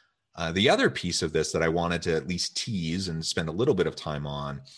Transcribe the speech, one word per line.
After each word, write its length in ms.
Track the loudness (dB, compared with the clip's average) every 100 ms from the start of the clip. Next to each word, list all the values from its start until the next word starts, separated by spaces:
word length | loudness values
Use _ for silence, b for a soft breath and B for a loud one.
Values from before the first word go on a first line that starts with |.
| b b _ -6
Uh, 140 | -2
the 180 | 4 4
other 200 | 6 2
piece 320 | 0 -2 -2
of 100 | 0
this 220 | 0 0
that 100 | 2
I 60 | 2
wanted 320 | 2 2 0
to 120 | 2
at 140 | 0 0
least 300 | -4 -4 -4
tease 500 | -4 -2 -2 -2 -2
and 180 | -4 -4
spend 220 | -4 -2
a 60 |
little 200 | 0 2
bit 140 | 4 2
of 80 | -2
time 320 | -6 -4 -4
on 340 | -6 -6 -8 B